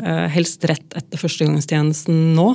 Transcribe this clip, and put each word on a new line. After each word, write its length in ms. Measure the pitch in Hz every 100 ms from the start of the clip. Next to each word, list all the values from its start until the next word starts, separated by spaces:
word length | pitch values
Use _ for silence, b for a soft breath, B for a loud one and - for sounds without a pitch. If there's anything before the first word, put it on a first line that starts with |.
eh, 260 | 208 165 170
helst 360 | 156 165 -
rett 280 | 165 156 -
etter 220 | - - 165
førstegangstjenesten 1160 | 165 - 151 151 147 156 151 151 - 165 160
nå, 140 | 160 196